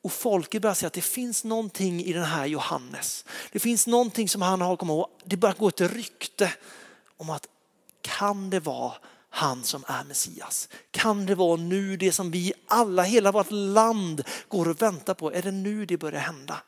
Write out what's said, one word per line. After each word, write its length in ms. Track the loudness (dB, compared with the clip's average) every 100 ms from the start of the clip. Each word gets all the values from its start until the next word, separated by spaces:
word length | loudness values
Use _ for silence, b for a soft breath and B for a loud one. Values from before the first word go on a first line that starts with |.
| -6
Och 60 |
folket 500 | -2 2 2 2 0
börjar 120 | 2
säga 140 | 2 -2
att 60 |
det 80 | -2
finns 420 | -4 -4 -4 -4
någonting 600 | -2 -2 -2 -2 0 0
i 100 | -2
den 100 | -2
här 220 | 0 0 -2
Johannes. 800 | -2 -2 -4 -6 -8 -6 -8 -10 B B
Det 80 | -2
finns 280 | 0 2 4
någonting 420 | 4 4 0 0
som 120 | 2
han 200 | 2 4
har 160 | 2 0
kommit 140 | 0
ihåg. 180 | 0 0 _
Det 140 | -6 2
börjar 180 | 2 4
gå 120 | 2
ett 140 | 4
rykte 720 | 0 0 -10 _ -12 0 0 0 B B B B B _
om 120 | -8
att 180 | -8 -10 _ _ _ -20 _
kan 480 | -8 0 0 0 -2
det 100 | -2
vara 340 | -2 -2 -4 -6 B B B
han 340 | -2 0 0
som 200 | -4 -6 -6
är 160 | -6
Messias? 680 | -4 -4 -4 -6 -6 -6 -6 B B
Kan 340 | -4 0 0 0
det 100 | 2
vara 200 | 4 2
nu 420 | 0 -2 -2 0
det 140 | 0
som 200 | 0 -2
vi 220 | -2 -4 -6 2
alla, 360 | 2 4 4
hela 280 | 4 6 6
vårt 200 | 4 0
land 720 | -2 4 6 6 4 -2 -4 -6 B B
går 220 | 0 2
och 120 | 2
väntar 320 | 0 0 -4
på? 200 | -2 -2
Är 80 | -2
det 100 | -4
nu 340 | -4 -4 -4 -4
det 120 | -4
börjar 220 | -4 -4
hända? 420 | -6 -8 -10 -12